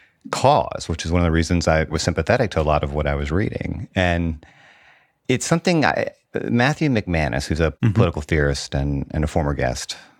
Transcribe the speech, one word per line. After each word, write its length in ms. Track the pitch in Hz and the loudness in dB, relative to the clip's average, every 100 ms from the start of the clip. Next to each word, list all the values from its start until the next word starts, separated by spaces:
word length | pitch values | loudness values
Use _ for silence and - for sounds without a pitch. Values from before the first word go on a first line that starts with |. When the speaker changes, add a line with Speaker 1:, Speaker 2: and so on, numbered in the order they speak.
| _ _ - | _ _ -8
Speaker 1:
cause, 580 | - 131 143 - - - | 0 4 4 2 -4 -6
which 160 | 82 | -6
is 80 | 82 | 0
one 100 | 87 | 2
of 40 | 87 | 4
the 60 | |
reasons 360 | 82 82 85 87 | 2 2 2 2
I 180 | 80 78 | 2 0
was 180 | 80 | -2
sympathetic 480 | - 85 - 117 107 | -2 -2 0 0 0
to 100 | - | 0
a 0 | |
lot 220 | 76 76 | 0 0
of 100 | 73 | 0
what 140 | 73 71 | -2 -2
I 80 | 71 | -2
was 160 | 73 | -2
reading. 560 | 82 110 - - 80 - - | -2 -2 -4 -6 -8 -6 -2
And 500 | 90 85 85 80 - _ - _ _ _ _ _ - | 0 0 -2 -4 -12 _ -20 _ _ _ _ _ -2
it's 160 | 123 | -2
something 400 | - 165 190 170 | 0 0 2 2
I, 280 | 104 - - - _ - | 2 0 -4 -8 _ -8
Matthew 460 | - 120 131 151 156 | 0 2 2 2 0
McManus, 580 | 117 90 85 71 62 - | 0 0 0 0 -2 -2
who's 120 | 80 | 0
a 120 | 80 | 0
Speaker 2:
Mm-hmm. 220 | - 120 | 0 0
Speaker 1:
political 280 | 98 90 76 | 2 2 0
theorist 540 | 73 80 71 69 - 71 | -2 2 2 0 -4 -2
and, 320 | 71 69 67 | -2 -2 -4
and 140 | 78 | -2
a 40 | 73 | -2
former 280 | - 73 67 | 0 -2 0
guest 420 | 64 62 - - - _ | -2 -4 -8 -14 -18 _